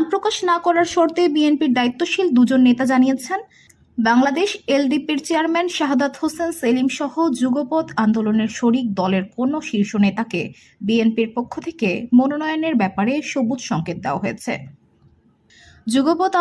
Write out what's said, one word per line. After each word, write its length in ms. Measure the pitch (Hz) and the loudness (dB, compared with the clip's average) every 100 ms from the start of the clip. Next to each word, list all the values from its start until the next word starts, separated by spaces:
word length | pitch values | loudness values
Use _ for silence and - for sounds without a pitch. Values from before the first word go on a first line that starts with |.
| 320 | 2
প্রকাশ 260 | 392 427 440 359 | 0 -2 -2 -2
না 60 | 339 349 | 0 0
করার 220 | 339 339 359 | 0 0 2
শর্তে 280 | 330 330 349 302 | 0 2 0 2
বিএনপির 400 | 302 294 302 247 | 2 2 2 2
দায়িত্বশীল 500 | 240 240 339 339 370 247 | 0 -2 -4 0 2 4
দুজন 220 | 247 262 254 | 4 6 4
নেতা 160 | 247 254 | 4 2
জানিয়েছেন, 560 | 262 262 262 - 381 453 _ _ _ _ - 226 | 2 2 2 -4 -8 -8 _ _ _ _ -2 2
বাংলাদেশ 400 | 240 277 277 403 - - 277 | 4 4 2 -2 -2 0 0
এলডিপির 440 | 277 294 302 294 - | 2 0 0 -4 -2
চেয়ারম্যান 400 | 320 320 330 349 - | -2 0 0 -2 -2
শাহাদাত 360 | 294 277 277 277 | 0 2 0 -2
হোসেন 280 | 311 311 339 - | -4 -2 -6 -2
সেলিম 280 | 240 254 262 - | 0 2 0 -2
সহ 160 | 285 - 330 240 | -6 0 0 0
যুগপৎ 480 | 254 262 285 320 320 - | 0 0 0 -2 -2 0
আন্দোলনের 480 | 214 226 214 220 220 - | 2 2 2 0 0 0
শরিক 260 | 240 247 247 190 | 0 2 0 -2
দলের 240 | 185 190 190 - | 0 0 -2 -4
কোনো 200 | 254 311 - | -2 -2 -4
শীর্ষ 220 | 214 202 208 202 | -2 0 2 0
নেতাকে 360 | 190 226 175 - - - - | 0 -4 -4 -6 -10 -20 -10
বিএনপির 480 | 196 226 226 220 226 233 | 0 2 2 2 -2 -2
পক্ষ 180 | 247 - 330 | -6 -6 -8
থেকে 220 | - 202 170 240 | -4 -2 -2 4
মনোনয়নের 640 | 247 269 294 311 311 320 277 | 4 4 0 -4 -2 0 0
ব্যাপারে 320 | 190 190 208 285 294 | 0 0 -2 -2 -4
সবুজ 280 | 285 226 254 - | -4 -2 -4 -4
সংকেত 280 | 165 165 165 - | -4 -4 -6 -4
দেওয়া 160 | 143 | -4
হয়েছে। 300 | 202 - - - 135 - _ _ _ _ _ _ _ - - - - | -4 -8 -8 -10 -10 -20 _ _ _ _ _ _ _ -20 -20 -14 -2
যুগপৎ 460 | 254 277 330 370 370 | 0 2 2 0 2